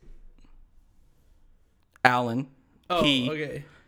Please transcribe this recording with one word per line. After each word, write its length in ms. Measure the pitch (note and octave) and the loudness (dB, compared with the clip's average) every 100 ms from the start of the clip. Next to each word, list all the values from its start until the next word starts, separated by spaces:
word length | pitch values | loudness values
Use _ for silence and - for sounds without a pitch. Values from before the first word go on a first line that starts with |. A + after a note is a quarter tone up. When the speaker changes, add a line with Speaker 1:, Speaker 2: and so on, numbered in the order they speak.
| - - - - - - - - _ _ - _ _ _ - _ _ _ _ _ | -20 -20 -20 -20 -20 -20 -20 -20 _ _ -20 _ _ _ -20 _ _ _ _ _
Speaker 1:
Alan. 440 | B2+ B2 A#2+ A#2+ D3 - _ _ - | 2 4 0 -2 -6 -12 _ _ -4
Speaker 2:
Oh, 140 | F3 | 0
Speaker 1:
He 260 | D3+ C3+ B2+ | 2 2 -2
Speaker 2:
okay. 360 | D#3 C#3+ C3+ - - | -4 -8 -10 -14 -20